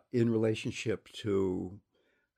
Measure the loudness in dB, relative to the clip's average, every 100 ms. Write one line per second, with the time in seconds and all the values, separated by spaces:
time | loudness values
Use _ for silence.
0 | -4 2 2 4 2 0 -4 -6 -4 -4
1 | -6 -8 0 2 2 0 -4 -10 _ _
2 | _ _ _